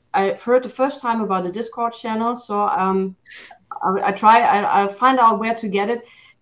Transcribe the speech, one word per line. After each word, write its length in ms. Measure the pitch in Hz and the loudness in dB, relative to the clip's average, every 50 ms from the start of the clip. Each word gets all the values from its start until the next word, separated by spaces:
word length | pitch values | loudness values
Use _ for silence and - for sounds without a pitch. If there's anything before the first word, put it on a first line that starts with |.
| _ _ - | _ _ -2
I 180 | 196 196 196 | 0 0 0
heard 320 | 190 - - 233 247 254 254 | -2 -4 -2 2 2 2 2
the 60 | 226 | 0
first 320 | - - 262 277 277 - | -2 -2 -2 -2 -2 -4
time 180 | - 240 226 226 | -4 -4 -2 -2
about 220 | 214 185 190 185 180 | -2 -2 -2 -2 -2
the 80 | 180 | -4
Discord 420 | 180 214 233 - - - 233 233 233 | -6 -6 -8 -8 -6 -6 -6 -6 -6
channel. 420 | - - 202 220 220 226 233 247 | -6 -8 -6 -4 -2 -2 -4 -4
So, 260 | 240 - - 208 208 | -6 -8 -6 -2 -2
um, 540 | 208 196 - 175 185 190 190 190 190 190 185 - _ - - - - - - _ _ _ - - - | 0 0 0 0 0 0 0 0 -2 -4 -6 -12 _ -20 -20 -20 -20 -20 -20 _ _ _ -14 -6 -4
I, 240 | 180 190 190 - - | -2 -2 0 0 -2
I 40 | 196 | -2
try, 260 | 196 220 214 226 233 | 2 4 6 6 6
I, 420 | 233 226 196 202 202 - - 196 202 | 6 4 2 2 2 0 0 0 0
I 40 | 196 | 0
find 320 | 196 - 247 262 262 254 | -2 0 0 2 4 4
out 200 | 233 233 214 202 | 4 4 4 2
where 140 | 214 226 233 | -2 -4 -4
to 140 | 226 - 208 | -4 -6 -4
get 220 | 185 196 202 208 | -2 -2 -2 -2
it 180 | 233 156 - - - - _ _ _ _ | -4 -6 -6 -14 -20 -20 _ _ _ _